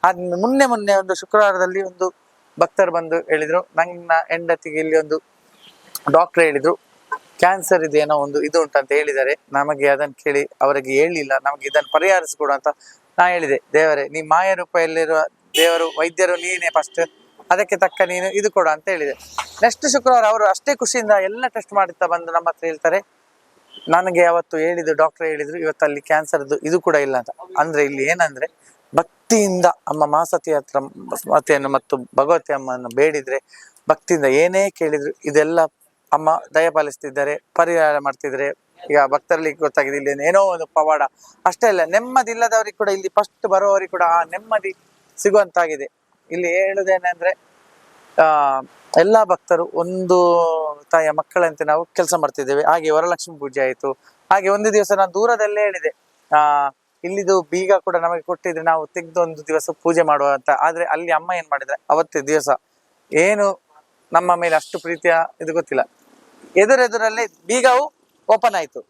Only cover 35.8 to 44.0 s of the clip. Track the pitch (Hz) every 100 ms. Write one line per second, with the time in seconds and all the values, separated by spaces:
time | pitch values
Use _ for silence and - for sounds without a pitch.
35.8 | _ _ _ 147 156 165 - 156 165 156
36.8 | 147 135 147 135 143 147 _ - 170 170
37.8 | 156 147 143 135 147 131 139 - _ _
38.8 | - 147 139 143 _ 165 160 143 151 -
39.8 | 135 143 139 139 147 190 196 175 160 160
40.8 | 156 151 143 _ - _ 185 180 233 185
41.8 | 160 196 247 254 226 226 233 220 214 -
42.8 | 202 196 185 - 202 _ 202 190 202 196
43.8 | 185 185